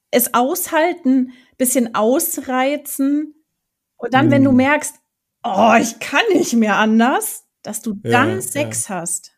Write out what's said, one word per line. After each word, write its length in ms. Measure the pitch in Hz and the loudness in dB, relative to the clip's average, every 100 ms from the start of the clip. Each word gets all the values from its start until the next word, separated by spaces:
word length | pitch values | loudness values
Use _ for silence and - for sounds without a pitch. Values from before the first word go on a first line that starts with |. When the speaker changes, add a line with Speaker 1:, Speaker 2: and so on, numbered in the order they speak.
| _ | _
Speaker 1:
Es 220 | - - | -2 0
aushalten, 960 | 240 262 359 - 320 339 349 254 262 254 - _ - | 0 0 -2 -2 0 0 0 0 0 0 -8 _ -4
bisschen 380 | 254 277 226 202 | -2 0 0 0
ausreizen. 1400 | 220 277 339 - 262 254 269 294 294 - 269 294 302 - _ _ _ _ _ _ | 0 0 -2 -6 -4 -2 -2 -2 -6 -4 -2 -2 -4 -12 _ _ _ _ _ _
Und 160 | 240 | -2
dann, 180 | 254 294 | 2 4
wenn 120 | 277 | 4
du 80 | 277 | 4
Speaker 2:
Mhm. 60 | 254 | 4
Speaker 1:
merkst, 380 | 262 302 294 - _ _ _ _ | 4 0 -4 -12 _ _ _ _
"Oh, 300 | - 190 226 226 | -6 2 4 4
ich 200 | 226 - | 2 -6
kann 240 | - 285 453 | -4 -2 2
nicht 200 | 339 - | 2 2
mehr 220 | 233 214 196 | 2 2 2
anders", 680 | 220 220 240 359 415 - - _ | 2 4 2 0 -4 -10 -18 _
dass 200 | - 208 | -12 -10
du 120 | 226 202 | -8 -6
Speaker 2:
Ja, 60 | - | 0
Speaker 1:
dann 240 | 240 302 381 | 0 0 -2
Speaker 2:
ja. 40 | |
Speaker 1:
Sex 480 | 370 285 285 - - | -6 -6 -6 -6 -8
hast. 420 | 185 170 - - | -8 -8 -10 -12